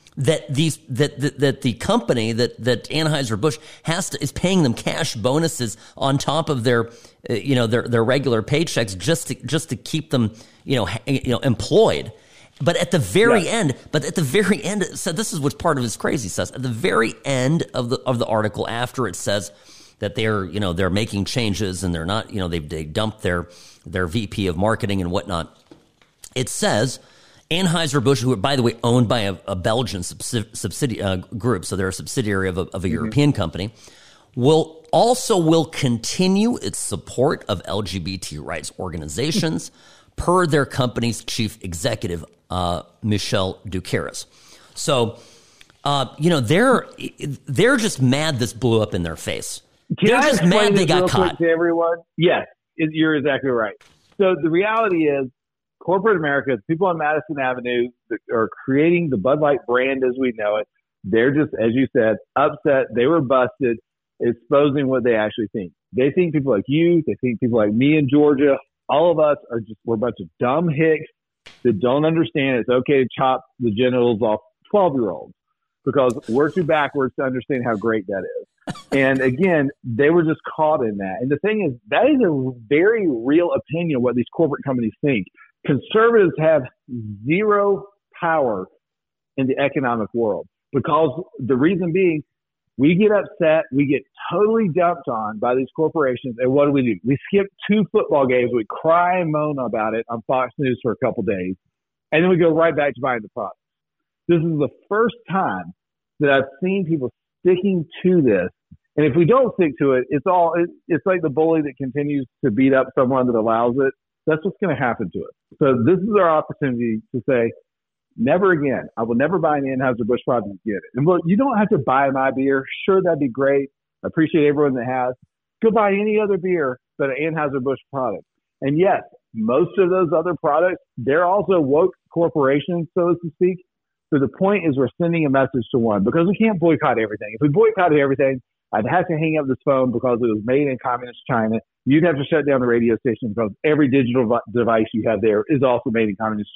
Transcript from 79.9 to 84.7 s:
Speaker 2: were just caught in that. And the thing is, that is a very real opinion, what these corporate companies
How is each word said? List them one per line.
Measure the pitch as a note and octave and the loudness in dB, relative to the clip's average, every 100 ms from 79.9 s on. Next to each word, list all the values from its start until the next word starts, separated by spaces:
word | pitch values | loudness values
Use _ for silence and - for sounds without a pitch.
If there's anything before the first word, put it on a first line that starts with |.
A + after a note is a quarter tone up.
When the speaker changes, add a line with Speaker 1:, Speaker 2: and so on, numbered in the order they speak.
| A2+ C#3+ | 2 4
Speaker 2:
were | F3 | 4
just | D#3+ D3+ - - | 2 -2 -6 -2
caught | D#3 D3+ | 0 0
in | A2+ G2+ | -2 -4
that. | F#2+ F#2+ | -6 -4
And | B2+ | -2
the | C#3+ | -2
thing | G3+ A3 E3+ | -2 -2 -2
is, | A#2+ - | -6 -4
that | D#3+ B3+ | 2 4
is | C#4 G3 | 4 2
a | C#3+ B2+ B2 A2 | 0 -2 -6 0
very | C#3+ G3 A3+ F3+ | 2 4 2 0
real | A#2+ B2 D#3 F3 | 0 2 2 2
opinion, | C#3 - D#3+ E3+ C3 | -2 -4 -4 -2 0
what | B2 B2 | 0 0
these | A#2 | -2
corporate | - D#3+ C#3 | 0 0 -2
companies | C#3+ | -4